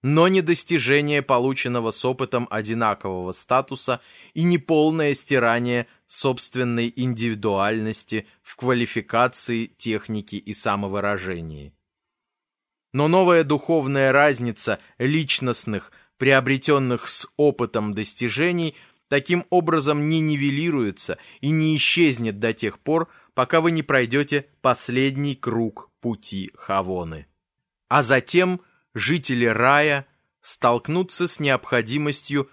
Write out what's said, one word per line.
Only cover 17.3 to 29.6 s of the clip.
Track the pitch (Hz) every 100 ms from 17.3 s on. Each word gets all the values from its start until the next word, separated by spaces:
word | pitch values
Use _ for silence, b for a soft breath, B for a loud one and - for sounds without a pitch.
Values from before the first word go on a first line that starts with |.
| -
опытом | 147 - 117 113 104
достижений, | 104 107 - 123 120 170 175 160 b b b _
таким | 143 135 175 -
образом | 180 165 165 143 147 151
не | 160
нивелируется | 156 143 139 139 170 143 107 92 - - B B
и | 143
не | 160 156 156
исчезнет | - 175 160 117 113 101
до | 113
тех | 110 107 -
пор, | - 160 165 b b
пока | - 127 165
вы | 170
не | 165
пройдёте | 143 139 117 139 143 143 - _
последний | 131 120 - 127 135 135 143 131
круг | 123 113 113 - - _
пути | 120 104 - 95 90 -
Хавоны. | - 98 92 90 82 78 - _ _ _ _ _ -
А | 143
затем | 123 131 - 175 180 180 b b b
жители | - 98 165 - 123 117
рая | 110